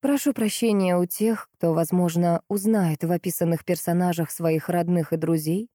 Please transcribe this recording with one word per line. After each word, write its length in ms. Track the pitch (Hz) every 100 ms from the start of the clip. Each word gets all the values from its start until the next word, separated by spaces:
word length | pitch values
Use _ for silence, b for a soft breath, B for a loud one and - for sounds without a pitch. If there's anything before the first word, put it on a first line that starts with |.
Прошу 320 | 269 285 294
прощения 640 | 240 220 - 233 202 185 180
у 80 | 180
тех, 420 | - 220 220 -
кто, 200 | _ 170
возможно, 680 | 165 165 180 175 165 175 170 _
узнает 560 | 202 202 220 175 156
в 80 | 165
описанных 520 | 175 - - 165 165
персонажах 680 | - 175 - 175 180 165 160
своих 380 | - 170 160 -
родных 440 | 175 170 175 151
и 40 | 165
друзей. 520 | 156 165 156 180 233